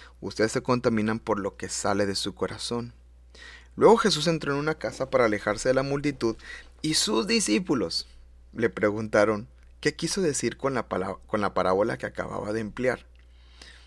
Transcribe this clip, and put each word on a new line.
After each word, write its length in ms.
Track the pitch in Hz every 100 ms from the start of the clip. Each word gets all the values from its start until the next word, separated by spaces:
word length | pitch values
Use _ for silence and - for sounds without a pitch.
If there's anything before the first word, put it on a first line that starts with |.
| - -
ustedes 320 | 98 - 110
se 100 | 127
contaminan 580 | 127 123 120 110 107 113
por 200 | - 101
lo 180 | 95 -
que 120 | -
sale 360 | - 101 101 101
de 100 | 95
su 200 | 101 -
corazón". 580 | 95 107 - 120 120 - - - - - - - - -
Luego 220 | 160 226
Jesús 300 | 208 160 165
entró 260 | 160 143
en 60 | 139
una 160 | 151 156
casa 340 | 110 - 135
para 160 | 131 113
alejarse 440 | 104 107 101 131
de 60 | 131
la 80 |
multitud 520 | 139 143 147 135 117 110 - - - -
y 120 | 156
sus 340 | 156 - 220 208
discípulos 800 | 226 208 214 180 139 85 - - - - - -
le 160 | 110 113
preguntaron 800 | - 104 107 107 110 104 104 123 - - -
qué 140 | 147 -
quiso 260 | 165 -
decir 360 | 170 135 117 -
con 160 | 135
la 140 | 127 -
pala-, 300 | 98 95 92 -
con 140 | 107
la 120 | 98
parábola 440 | - 92 95 113 127
que 80 | 104
acababa 480 | - - 107 101
de 80 | 110
emplear. 440 | 107 110 123 117 - - - - - - - -